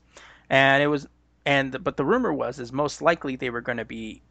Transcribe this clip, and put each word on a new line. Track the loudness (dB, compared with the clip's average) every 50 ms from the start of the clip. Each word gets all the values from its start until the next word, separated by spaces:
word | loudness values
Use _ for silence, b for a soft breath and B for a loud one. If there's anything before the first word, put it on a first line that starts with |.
| B B B B B B B B B 2
And | 4 4 6 6 6 4
it | 4 2
was, | 0 -2 -4 -8 _ _ _ _ _ _ 0
and | 2 2 2 2 0
the, | -4 -6
but | -6 -4 -2
the | 0 0
rumor | 2 2 2 2 0
was | -2 -2 -4 -4 -6 -8
is | -10 -6
most | -4 -2 -2 -2 -2 0
likely | 2 2 2 2 -2 -6 -6
they | -4 -4 -6
were | -6 -4
gonna | -4 -4 -4 -4 -6
be | -8 -10 -10 -10 -10 -12 -14 _ _